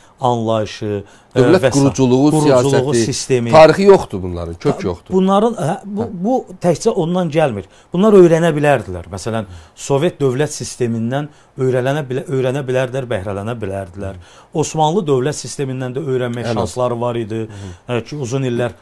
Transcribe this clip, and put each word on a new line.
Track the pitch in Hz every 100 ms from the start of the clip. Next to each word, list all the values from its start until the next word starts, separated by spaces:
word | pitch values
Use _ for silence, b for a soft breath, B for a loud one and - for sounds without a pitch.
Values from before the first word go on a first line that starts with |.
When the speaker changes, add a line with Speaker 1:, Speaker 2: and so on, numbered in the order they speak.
| b b
Speaker 1:
anlayışı, | 123 120 113 113 104 - 107 101 95 b b -
e, |
Speaker 2:
Dövlət | 123 175
Speaker 1:
və | 131
sa-, |
Speaker 2:
quruculuğu, | 143 139 - 131 127 147
Speaker 1:
quruculuğu | 151 147
Speaker 2:
siyasəti, | 131 135 139 131 123 110
Speaker 1:
sistemi. | - - 131 117
Speaker 2:
tarixi | 151 156 156
yoxdur | 196 196 - 101
bunların, | 90 85 85
kök | 85 - -
Speaker 1:
Ta-, | -
Speaker 2:
yoxdur. | 85 -
Speaker 1:
bunların, | 185 190 196 226
hə, | 226 151 202 196
bu, | 202
Speaker 2:
Hə. | 233 190
Speaker 1:
bu | 190 262 - 185
təkcə | 175 160 226
ondan | 202 160 180 175
gəlmir. | 143 151 104 92 b b
Bunlar | 175 214
öyrənə | 208 175 160 170
bilərdilər. | 151 147 135 101 90 85
Məsələn, | 92 - 110 98 90 B B
Sovet | - 139 165 185
dövlət | 139 123 147
sistemindən | - 123 - 120 113 113 135 147 b b -
öyrənə | 131 127 127 143 139
bilə-, | 127 127
öyrənə | 135 127 135 127
bilərdilər, | 127 131 127 123
bəhrələnə | 110 95 98 101 120
bilərdilər. | 104 98 95 90 98 95 87 b b
Osmanlı | 170 147 156 151 175 160
dövlət | 135 131 -
sistemindən | 127 - 135 131 127 123
də | 156
öyrənmək | 131 123 120 117
Speaker 2:
Əlbəttə. |
Speaker 1:
şansları | 110 90 - 123 120
var | 123 117
idi. | 110 110 110
Speaker 2:
Hı | 104 98 90 -
hı. | 123
Speaker 1:
Hə, | 127
ki, | 151
uzun | 127 135
illər | 131 120 120 -